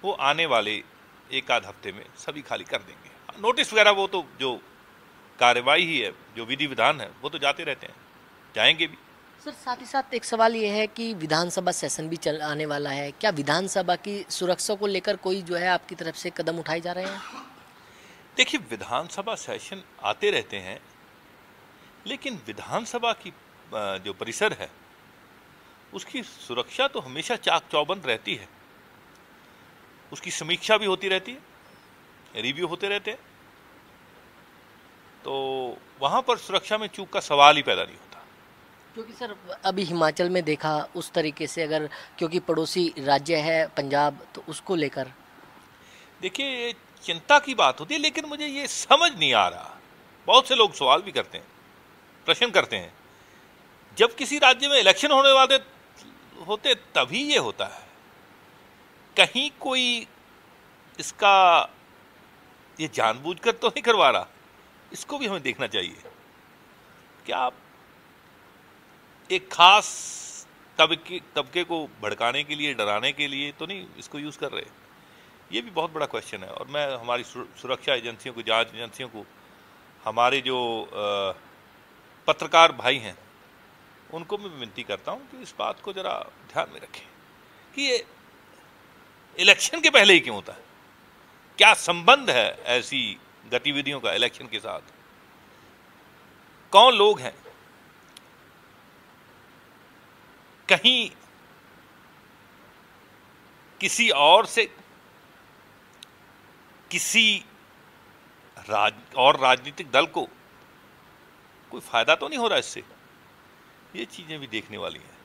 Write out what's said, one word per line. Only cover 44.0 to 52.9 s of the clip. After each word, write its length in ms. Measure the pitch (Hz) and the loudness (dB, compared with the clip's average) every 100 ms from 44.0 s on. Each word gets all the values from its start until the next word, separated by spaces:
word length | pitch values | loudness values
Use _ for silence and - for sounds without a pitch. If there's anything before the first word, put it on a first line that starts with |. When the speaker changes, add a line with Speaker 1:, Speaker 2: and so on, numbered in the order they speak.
| 147 143 - - | 0 -2 -18 -18
Speaker 2:
तो 80 | - | -14
उसको 260 | 151 - 180 | -16 -4 -2
लेकर 360 | 143 139 131 - - - - - - - - - - - | -2 -4 -10 -12 -20 -20 -20 -20 -20 -20 -20 -20 -20 -10
Speaker 1:
देखिए, 240 | - - 277 | -10 -6 -6
ये 300 | 254 240 - - - | -6 -8 -10 -16 -16
चिंता 360 | - 165 - 285 | -8 -8 4 4
की 160 | 285 233 | 4 2
बात 240 | 147 - | 2 2
होती 140 | 160 | -6
है, 60 | 311 | -2
लेकिन 260 | 302 302 311 | -2 -4 -10
मुझे 220 | 294 294 | -10 -8
ये 200 | 277 277 | -8 -8
समझ 520 | - - 285 339 233 | -8 4 4 4 2
नहीं 140 | 147 | 2
आ 140 | 117 92 | 4 2
रहा, 300 | 87 - - - - - - - | 0 -16 -20 -20 -20 -20 -14 4
बहुत 200 | 233 254 | 4 4
से 80 | 254 | 2
लोग 180 | 214 | 2
सवाल 280 | - 135 147 | 2 2 2
भी 100 | 196 | 2
करते 260 | 135 101 85 | -6 -6 -10
हैं, 100 | - - - - - - - - - | -18 -20 -20 -20 -20 -20 -20 -14 -4
प्रश्न 260 | 160 240 | 0 2
करते 240 | 190 139 104 | 2 2 -4
हैं, 180 | 85 | -8